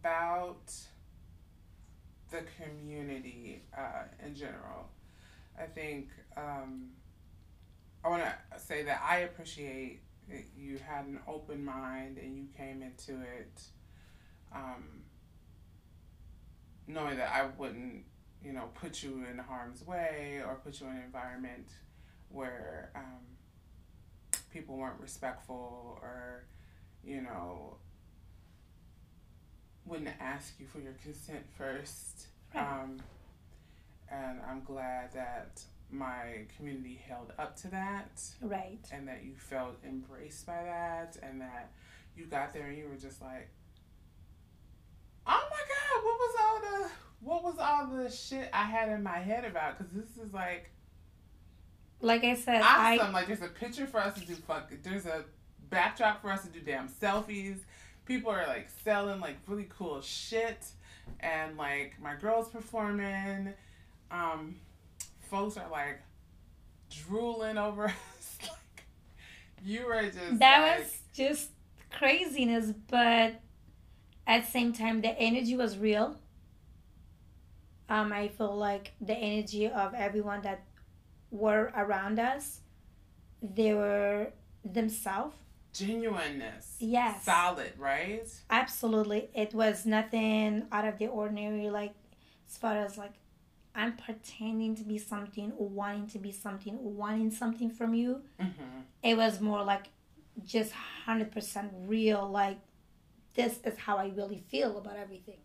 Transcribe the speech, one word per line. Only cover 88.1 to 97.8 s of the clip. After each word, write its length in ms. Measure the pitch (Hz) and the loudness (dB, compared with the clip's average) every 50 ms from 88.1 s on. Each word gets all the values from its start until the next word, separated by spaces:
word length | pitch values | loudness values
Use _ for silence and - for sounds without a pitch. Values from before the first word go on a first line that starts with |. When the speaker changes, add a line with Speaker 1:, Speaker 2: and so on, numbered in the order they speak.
| 208 226 226 220 - - - - | -2 -4 -6 -8 -12 -16 -2 4
Speaker 2:
Absolutely. 800 | 220 233 254 - - - - 226 220 214 214 208 208 214 - - - | 6 6 6 4 0 0 2 4 6 6 4 4 2 0 0 0 0
It 200 | 240 214 214 220 | 0 0 0 4
was 320 | 220 220 220 208 185 - | 6 6 6 6 4 2
nothing 800 | 220 214 214 220 220 - 226 220 220 214 214 214 214 208 214 - - | 4 4 4 4 4 2 2 4 6 6 6 4 4 2 2 0 0
out 140 | - 208 214 | 0 2 2
of 120 | 220 208 202 | 2 2 0
the 100 | 214 233 | -2 0
ordinary, 640 | 262 220 214 208 214 208 208 208 214 208 208 208 | 0 0 0 0 0 -2 -2 -2 -2 0 0 0
like, 240 | 208 208 208 202 - - - - - - - - - - - - | 0 0 -2 -4 -8 -12 -20 -20 -20 -20 -20 -20 -20 -20 -18 -18
as 80 | - - | -12 -2
far 200 | - 226 214 208 | 0 2 2 2
as, 200 | 208 202 202 214 | 0 -2 -4 -8
like, 160 | 202 202 202 - _ - - _ - - _ - - - - | -12 -12 -14 -18 _ -20 -20 _ -20 -20 _ -20 -20 -10 -2
I'm 200 | 214 214 240 233 | 0 0 0 0
pretending 800 | - - - 220 220 - - - - 220 220 226 220 220 220 220 | -4 -6 -8 -8 -8 -10 -16 -10 -6 -4 -2 0 0 2 0 0
to 80 | 220 214 | -2 -2
be 140 | 208 214 208 | -4 -4 -4
something 540 | 208 - 208 202 202 202 - 208 202 208 - - | -4 -4 -6 -6 -6 -6 -8 -6 -6 -4 -2 -2
or 100 | 208 202 | -2 -2
wanting 380 | 196 202 202 202 202 208 208 214 | 0 -2 -2 -2 -2 -4 -6 -6
to 120 | - 208 | -8 -8
be 120 | 190 202 | -8 -8
something 460 | 196 - - 208 196 196 196 208 202 262 | -8 -6 -8 -8 -8 -6 -8 -8 -8 -6
or 140 | 262 214 | -6 -6
wanting 380 | 208 202 208 208 214 220 220 220 | -4 -4 -2 0 2 4 2 2
something 380 | 220 - 240 226 226 226 240 226 | 2 2 0 -2 0 0 0 -2
from 240 | 226 - | 0 0